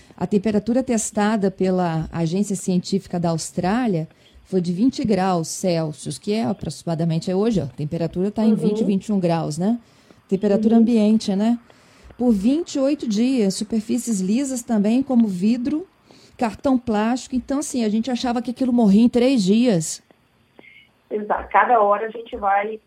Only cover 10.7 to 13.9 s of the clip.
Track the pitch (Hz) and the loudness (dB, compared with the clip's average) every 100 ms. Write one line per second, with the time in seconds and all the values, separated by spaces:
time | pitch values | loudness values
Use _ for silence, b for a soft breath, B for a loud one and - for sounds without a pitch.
10.7 | 233 226 233 208 220 - 190 226 240 b | 6 6 4 4 2 2 0 0 -2 b
11.7 | b b b b - 247 202 214 302 359 | b b b b -2 0 2 2 0 -2
12.7 | 285 269 302 254 208 247 262 196 - 220 | -2 0 0 -2 0 2 2 0 0 -4
13.7 | 226 - | -4 -2